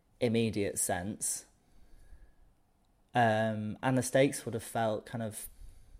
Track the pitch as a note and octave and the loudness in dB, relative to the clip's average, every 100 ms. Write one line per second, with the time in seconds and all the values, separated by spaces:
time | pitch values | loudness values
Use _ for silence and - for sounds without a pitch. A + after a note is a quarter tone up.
0 | _ - A#2+ A#2 A2+ G#2 G2 - - F2+ | _ -4 0 2 2 0 -2 0 -2 -2
1 | F#2+ - - - - _ _ - - - | -4 -6 -6 -6 -10 _ _ -20 -20 -20
2 | - - - - - _ _ _ _ _ | -20 -20 -20 -20 -20 _ _ _ _ _
3 | _ B2 A2+ A2 A2 G#2+ G#2+ - C3+ B2+ | _ 4 4 4 2 -2 -4 -2 0 2
4 | A#2+ C3+ C#3+ C#3+ A#2+ G#2+ - A#2 A2+ - | 4 4 4 2 -6 -6 -4 -2 0 -2
5 | - A#2+ A2+ - - - - - - | -4 -6 -6 -8 -14 -16 -20 -20 -20